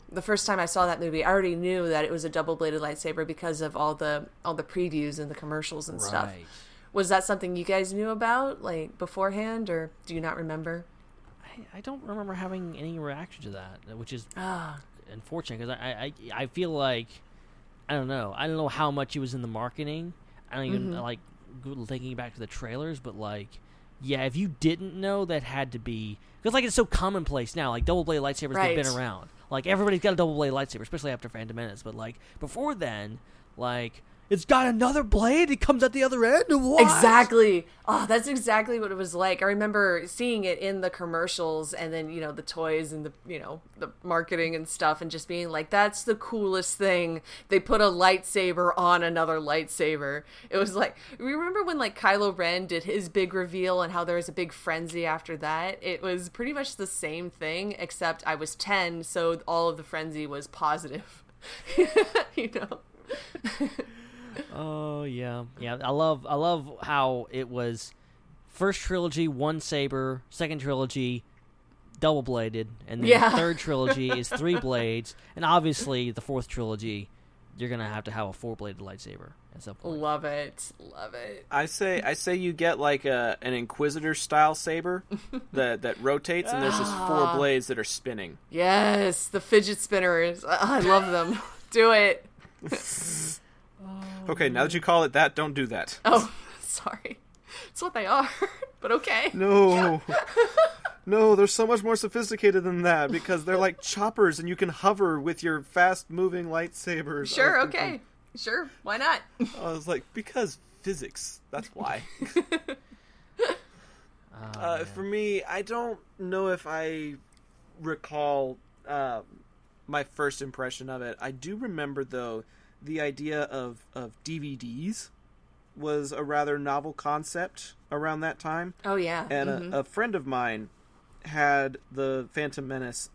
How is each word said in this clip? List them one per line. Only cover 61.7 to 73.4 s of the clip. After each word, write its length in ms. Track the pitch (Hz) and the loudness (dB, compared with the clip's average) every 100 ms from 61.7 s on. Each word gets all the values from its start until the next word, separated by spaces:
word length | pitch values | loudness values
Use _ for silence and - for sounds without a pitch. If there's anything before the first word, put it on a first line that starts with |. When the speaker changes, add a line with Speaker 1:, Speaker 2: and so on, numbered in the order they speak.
| - | 2
Speaker 1:
<laughs> 600 | 311 427 - 330 339 - | 4 4 2 0 -2 -4
You 160 | 226 | -6
know? 260 | - - - | -6 -8 -12
<laughs> 840 | - - - 523 - - 226 - 277 - - 226 - - 240 220 294 | -14 -20 -12 -12 -12 -10 -8 -4 -6 -6 -12 -16 -20 -20 -14 -14 -12
Speaker 2:
Oh 500 | - 156 151 151 147 | -10 -8 -6 -6 -6
yeah, 420 | 143 123 123 120 120 - | -6 -6 -6 -8 -10 -10
yeah. 180 | 120 123 | -8 -4
I 60 | 131 | 0
love, 360 | 143 160 143 127 | 2 2 2 0
I 80 | 143 | 0
love 360 | 165 165 139 120 | 2 0 -2 -10
how 460 | 151 143 131 127 113 | 0 2 2 0 -4
it 180 | 127 123 | -6 -4
was 440 | 123 120 113 - - _ _ - - - | -4 -4 -4 -10 -18 _ _ -20 -20 -20
first 320 | - 190 190 | -2 0 0
trilogy, 480 | - 185 170 147 160 | -2 0 0 0 -2
one 320 | 127 151 160 | 0 -2 -2
saber, 640 | - 147 139 131 131 131 - | -2 -2 0 -2 -2 -4 -10
second 300 | - 160 156 | -6 -4 -4
trilogy, 640 | 139 135 127 135 123 123 - _ - _ _ _ - - | -2 0 -2 -2 -2 -4 -8 _ -20 _ _ _ -20 0
double 220 | 156 147 | 2 2
bladed, 440 | 127 120 113 110 110 - - | 0 -2 -2 -4 -8 -12 -10
and 140 | 117 | 0
then 80 | 226 | 8
Speaker 1:
Yeah. 220 | 240 226 | 8 8
Speaker 2:
third 220 | - | 6